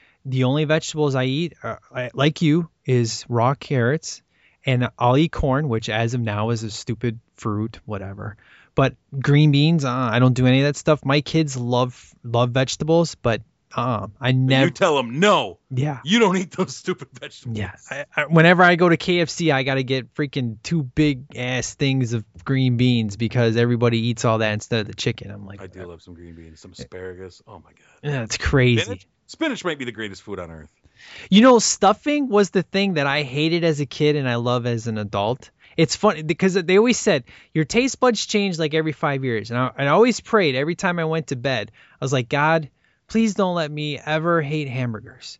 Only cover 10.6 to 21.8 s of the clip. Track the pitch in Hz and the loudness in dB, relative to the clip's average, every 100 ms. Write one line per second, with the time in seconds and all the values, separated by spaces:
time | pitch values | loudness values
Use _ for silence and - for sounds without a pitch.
10.6 | 143 143 - 151 135 147 - 160 151 127 | 2 0 0 0 2 0 0 0 0 -2
11.6 | 120 123 127 - - _ 117 120 123 123 | -2 0 0 -4 -20 _ -2 0 2 0
12.6 | 170 - 156 165 165 - 117 113 - _ | -2 -2 2 2 2 -2 -2 -2 -6 _
13.6 | _ - 123 107 101 - 123 131 131 131 | _ -4 -2 -2 -6 -4 0 2 4 4
14.6 | 160 - 185 143 117 135 208 170 104 - | 2 2 2 2 -2 2 4 4 0 -8
15.6 | - 127 151 127 143 233 208 185 185 - | -8 -4 -4 -4 0 4 4 2 -4 -4
16.6 | 185 - 190 180 143 127 147 - 123 107 | -6 -6 -8 -8 -10 -18 -18 -14 -10 -8
17.6 | 101 - - 139 143 - 147 165 165 180 | -8 -12 -14 -12 -8 -6 2 6 6 8
18.6 | 180 175 175 165 - 175 165 - 160 135 | 6 6 4 2 0 0 -2 -2 0 0
19.6 | 131 135 131 131 120 - 143 143 120 110 | 0 -2 -2 -4 -6 -6 -6 -4 -6 -6
20.6 | - 170 131 - 151 131 143 - 123 127 | -4 -4 -2 0 0 0 -8 -10 -6 -6
21.6 | - - | -6 -2